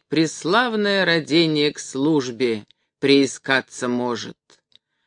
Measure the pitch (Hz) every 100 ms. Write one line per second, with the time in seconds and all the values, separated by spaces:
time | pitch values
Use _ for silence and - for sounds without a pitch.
0 | _ 151 160 - 151 220 254 220 202 196
1 | 170 165 135 160 160 151 147 - - 135
2 | 147 151 127 113 120 110 - _ _ _
3 | 139 139 135 - - 131 - - 123 123
4 | 123 110 110 - _ _ _ _ _ _